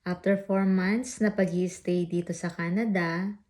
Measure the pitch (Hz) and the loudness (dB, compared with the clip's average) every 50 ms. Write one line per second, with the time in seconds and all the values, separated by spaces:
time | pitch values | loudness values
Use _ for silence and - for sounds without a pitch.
0 | _ 180 180 180 - 196 196 196 196 - 196 196 196 190 190 190 185 185 208 233 | _ -6 -6 -2 2 2 2 2 2 0 0 2 4 4 4 2 2 2 0 0
1 | 254 - - - 220 208 208 - 196 175 170 180 180 180 175 - - - 175 180 | -2 -4 -2 0 0 0 2 2 0 2 2 0 -2 -2 -4 -6 -2 -2 0 0
2 | 175 170 180 175 175 - 175 - - 175 170 - 170 170 180 202 226 226 202 185 | 0 0 -2 -2 -2 -2 -6 -6 -6 -8 -6 -4 -4 -2 0 0 0 0 0 0
3 | 175 165 165 175 185 202 208 202 _ _ | 0 0 -2 -2 -4 -4 -6 -8 _ _